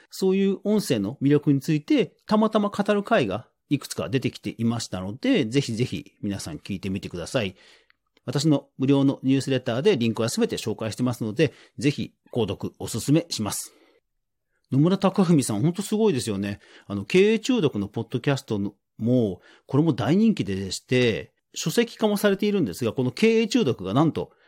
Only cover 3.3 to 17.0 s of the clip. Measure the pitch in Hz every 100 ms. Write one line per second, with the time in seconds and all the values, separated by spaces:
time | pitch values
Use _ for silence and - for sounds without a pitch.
3.3 | 98 - _ _ 139 - - 78 127 120
4.3 | - 104 - 113 117 - 92 92 113 254
5.3 | 247 113 135 139 110 123 101 - _ 104
6.3 | 98 - 76 - 95 98 95 87 87 80
7.3 | 135 101 - - _ _ _ _ _ -
8.3 | 143 156 139 - - 135 139 135 127 131
9.3 | 135 131 131 127 117 185 160 117 110 117
10.3 | - 120 92 - 104 110 - 123 120 113
11.3 | 107 151 - - - 131 143 95 - _
12.3 | 123 101 95 98 - 95 113 117 156 -
13.3 | - 104 - - - _ _ _ _ _
14.3 | _ _ _ _ 131 160 190 196 185 175
15.3 | 160 123 104 147 175 202 214 220 135 113
16.3 | 98 101 101 - - - 101